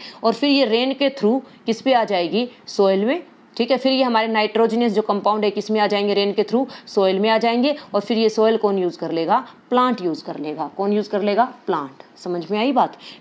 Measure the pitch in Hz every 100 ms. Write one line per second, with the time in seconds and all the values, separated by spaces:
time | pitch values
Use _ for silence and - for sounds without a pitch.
0 | - - 226 220 285 277 240 226 262 269
1 | 277 277 208 262 - - - 226 269 247
2 | 214 190 175 214 247 - - - 196 190
3 | 214 339 - - - - 240 254 269 262
4 | 262 226 226 220 214 214 226 220 240 202
5 | 214 202 202 214 208 202 202 214 208 202
6 | 202 202 202 202 208 233 262 - - 214
7 | 190 190 220 220 233 240 277 294 - 202
8 | 202 226 220 220 220 226 208 196 180 170
9 | 165 165 165 226 247 - - 247 254 240
10 | 180 147 - 151 151 156 147 - 202 208
11 | 202 208 202 202 247 - - 165 135 131
12 | - - 180 175 160 208 247 254 170 -
13 | - -